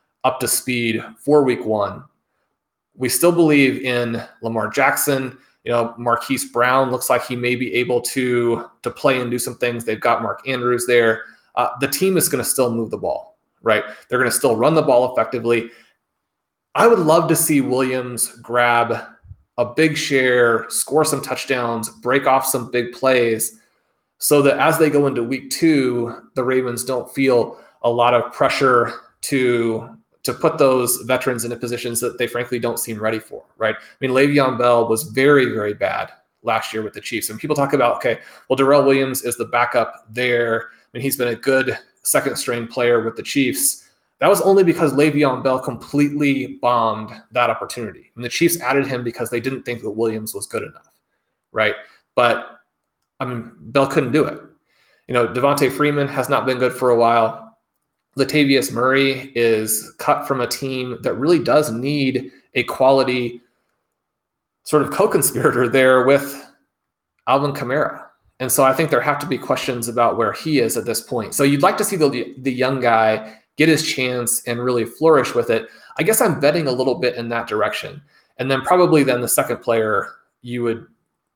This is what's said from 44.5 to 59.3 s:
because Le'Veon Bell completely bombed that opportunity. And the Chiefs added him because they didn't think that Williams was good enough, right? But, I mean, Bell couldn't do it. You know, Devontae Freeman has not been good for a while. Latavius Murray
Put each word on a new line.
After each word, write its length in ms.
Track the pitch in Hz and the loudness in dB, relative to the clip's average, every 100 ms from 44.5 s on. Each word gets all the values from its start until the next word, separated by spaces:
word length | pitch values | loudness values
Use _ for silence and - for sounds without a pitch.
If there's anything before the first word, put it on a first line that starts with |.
| 196 180 | 4 4
because 260 | 160 160 | 4 2
Le'Veon 500 | 127 156 147 139 127 | 2 2 2 0 0
Bell 180 | 131 127 | -2 -2
completely 1000 | 139 113 - 143 147 147 143 135 123 - | -4 -10 -6 0 0 0 -2 -2 -6 -4
bombed 520 | 120 120 113 110 107 - _ | 0 2 0 -4 -10 -16 _
that 180 | 123 117 | 0 0
opportunity. 640 | 110 98 - 110 90 _ - | -2 -6 -10 -10 -12 _ -12
And 100 | 120 | -8
the 20 | |
Chiefs 320 | - 170 170 | 0 0 0
added 260 | 123 135 135 | 0 0 0
him 160 | 123 | -4
because 280 | 120 - 110 | -6 -8 -6
they 100 | 120 | -4
didn't 240 | 123 131 | -6 -8
think 180 | 123 120 | -10 -10
that 100 | 104 | -8
Williams 440 | 107 113 110 110 101 | -4 -4 -4 -8 -12
was 100 | - | -10
good 180 | 110 | -10
enough, 260 | - - _ _ _ _ _ _ _ | -10 -16 _ _ _ _ _ _ _
right? 220 | 113 107 - - _ _ - | -2 -2 -2 -12 _ _ 2
But, 440 | 120 117 - - _ _ _ _ _ _ | 2 0 -6 -20 _ _ _ _ _ _
I 40 | 127 | -8
mean, 280 | 117 117 - | -8 -12 -20
Bell 300 | 110 135 135 | -2 0 2
couldn't 240 | 170 131 | 0 2
do 140 | 147 127 | 0 0
it. 160 | - - _ _ _ _ _ - | -4 -16 _ _ _ _ _ -2
You 60 | |
know, 120 | 123 113 | 0 0
Devontae 460 | 127 139 143 135 | 2 2 2 0
Freeman 380 | - 147 147 139 | 2 0 0 -2
has 180 | 135 123 | -4 0
not 180 | 131 113 | 0 0
been 120 | 123 | 0
good 160 | 123 | -2
for 160 | - 127 | 0 2
a 80 | 117 | 4
while. 600 | 117 117 110 - - _ _ _ _ _ _ - | 4 4 2 -2 -18 _ _ _ _ _ _ -4
Latavius 560 | 135 151 139 135 120 | 0 2 4 2 0
Murray 580 | 117 127 135 135 131 - | -2 0 2 0 -2 -6